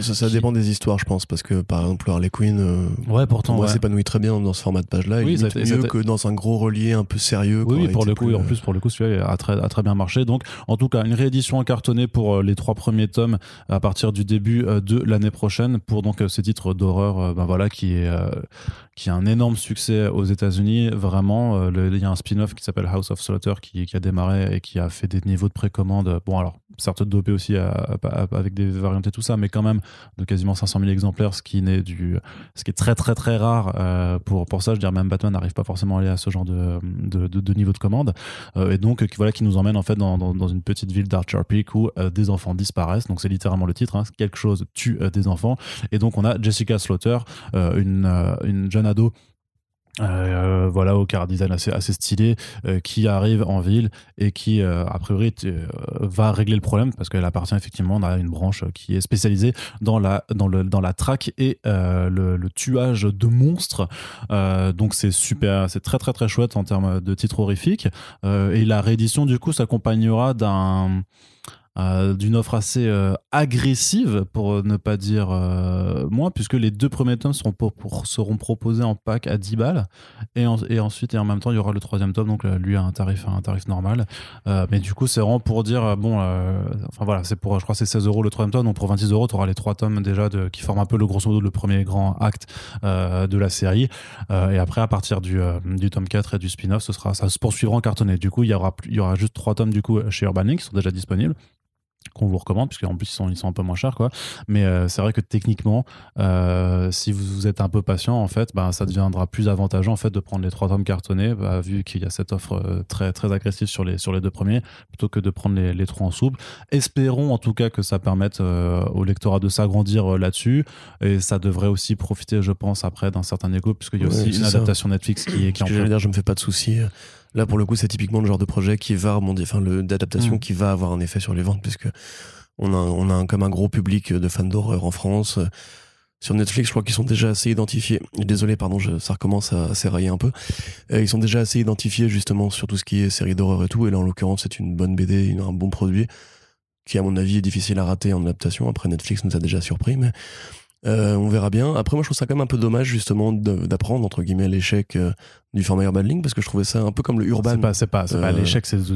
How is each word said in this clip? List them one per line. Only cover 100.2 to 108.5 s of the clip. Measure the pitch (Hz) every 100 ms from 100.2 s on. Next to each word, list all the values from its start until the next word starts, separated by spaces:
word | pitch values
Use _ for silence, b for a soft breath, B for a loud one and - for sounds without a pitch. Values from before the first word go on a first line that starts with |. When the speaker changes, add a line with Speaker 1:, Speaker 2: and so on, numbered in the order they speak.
Speaker 2:
Urban | 98 92
Link, | 101 175
qui |
sont | -
déjà | 98 92
disponibles, | 92 101 95 156 151 b b _ _ _ _ -
qu'on | - 101
vous | 92
recommande, | - 95 139
puisqu'en | - 92 87
plus, | 104
ils |
sont, | - 92
ils | 87
sont | 95
un |
peu | 85
moins | 90
chers, | 90 131 120
quoi. | 123 B B B -
Mais, | 104
euh, | 95 90 90
c'est | -
vrai | 104
que | 110
techniquement, | - 107 113 104 107 113 B B B -
euh, | 95 92 90 90 90 92 92
si | 92 107
vous, | 98
vous | 98 98 104
êtes | 98
un | 95
peu | 104
patient, | 98 95 -
en | 120 95
fait, | 110 113